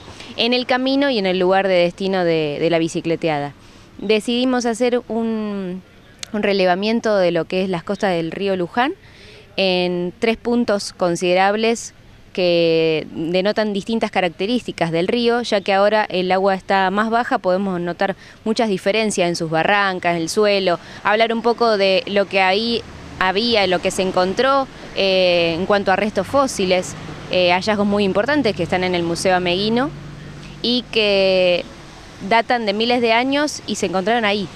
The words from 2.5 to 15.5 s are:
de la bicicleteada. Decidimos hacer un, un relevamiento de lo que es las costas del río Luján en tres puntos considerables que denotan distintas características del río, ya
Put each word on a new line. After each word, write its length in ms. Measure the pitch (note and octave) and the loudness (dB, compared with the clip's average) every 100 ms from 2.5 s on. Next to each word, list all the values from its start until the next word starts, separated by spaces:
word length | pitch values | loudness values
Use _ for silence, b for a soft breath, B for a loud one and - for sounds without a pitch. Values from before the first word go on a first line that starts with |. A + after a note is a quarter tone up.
| C#3+ | 0
de 100 | E3 | 0
la 100 | E3 | 0
bicicleteada. 720 | E3 E3+ E3 D#3+ E3 D3 C#3+ - B B B - | 0 -4 -4 -2 -2 -2 -6 -10 B B B -8
Decidimos 680 | G3 G#3+ A#3+ A#3+ B3+ B3 A#3 | -2 0 0 0 0 0 -2
hacer 360 | A3+ B3 A#3+ - | 0 0 0 -2
un, 760 | A3+ A3+ A3 G#3 G3+ F#3 F#3 - - - - - | -4 -4 -4 -4 -6 -6 -10 -14 -20 -20 -18 -8
un 100 | G#3+ | -4
relevamiento 720 | G#3 G3 F#3 F3+ G#3+ A#3 A3+ G3+ | 0 2 2 2 0 0 0 2
de 140 | F3 | 2
lo 140 | E3+ D#3+ | 0 -2
que 180 | F#3 | -2
es 60 | F#3+ | -2
las 140 | F3 | -4
costas 280 | - G3 G3+ | -6 -2 -2
del 200 | E3+ E3 | -2 -4
río 240 | E3+ G3 F#3 | -4 -2 -2
Luján 380 | E3+ A#3+ C4+ G4 B B B B B - | -2 -2 -2 -4 B B B B B -2
en 540 | F#3+ F3+ F3+ F3 F3+ - | 0 2 0 -2 -4 -2
tres 200 | A3+ A3 | -2 -2
puntos 540 | A#3+ A#3+ A#3 G3+ - | 0 0 2 -2 -4
considerables 1000 | - F3+ E3+ F3+ F3+ G3 G#3+ A3+ A#3 - - - - - | -2 -2 0 2 2 2 2 0 -2 -6 -18 -20 -20 -10
que 720 | - F3+ E3+ E3 E3 D#3+ D#3 - | -2 2 4 4 4 2 0 -4
denotan 600 | G#2+ D#3+ F#3 G3 G#3+ G#3+ | -6 -2 0 0 0 -2
distintas 360 | G3 G#3 A3+ G#3+ | -4 -4 -2 -2
características 840 | G3+ F3+ - G3 B3 - A3 E3 | 0 -2 -2 -2 -2 -4 -4 -2
del 160 | E3 F#3+ | 0 0
río, 320 | A#3+ A#3 A#3+ | 0 0 0
ya 180 | A3+ | 0